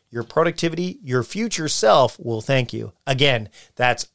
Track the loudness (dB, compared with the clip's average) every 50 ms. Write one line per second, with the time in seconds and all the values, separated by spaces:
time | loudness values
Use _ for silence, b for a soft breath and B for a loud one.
0 | b b -10 -10 -8 -4 0 0 0 0 0 -2 -4 -4 -2 -2 -6 -6 -6 -10
1 | -8 -2 -2 -2 -2 -2 -6 -6 -6 -4 -4 -4 -4 -4 -2 2 4 6 6 6
2 | 6 2 0 -6 -6 -6 -6 -4 -2 0 0 0 0 -2 -6 -10 -10 -10 -14 _
3 | -4 -4 0 2 4 4 4 2 -2 -6 B B B B B 0 2 2 2 0
4 | -4 _